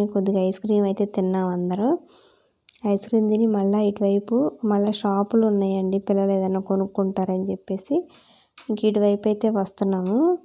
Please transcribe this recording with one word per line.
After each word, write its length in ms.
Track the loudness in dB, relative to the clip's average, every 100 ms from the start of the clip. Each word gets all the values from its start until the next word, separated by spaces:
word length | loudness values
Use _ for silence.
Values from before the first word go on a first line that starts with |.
| 0
కొద్దిగా 320 | -2 0 0
ఐస్ 180 | 0 -2
క్రీమ్ 260 | 0 2 2
అయితే 200 | 0 -2
తిన్నాం 420 | 0 0 0 -2
అందరూ. 420 | -2 -2 -2 0 -2 -4 _ _ _ _ _ _ -8
ఐస్ 220 | -2 -2 0
క్రీమ్ 200 | 0 2
తిని 160 | 2 2
మళ్ళీ 320 | 2 2 2 0
ఇటువైపు 480 | 0 0 0 0 0 0 -2 0
మళ్ళీ 200 | 0 0
షాపులు 500 | -2 -2 0 0 2 2
ఉన్నాయండి, 500 | 2 0 0 0 -2
పిల్లలు 320 | 0 0 2
ఏదైనా 300 | 0 0 -2
కొనుక్కుంటారని 840 | -2 -2 -2 -2 -2 -2 -2 -2 -4
చెప్పేసి 460 | -6 -6 -8 -2 -2 -4 -12 _ _ _ -16
ఇంక 220 | -8 -2 0
ఇటువైపు 400 | 2 2 2 0
అయితే 200 | 0 0
వస్తున్నాము. 680 | 0 -4 -2 -2 0 0 2 2 0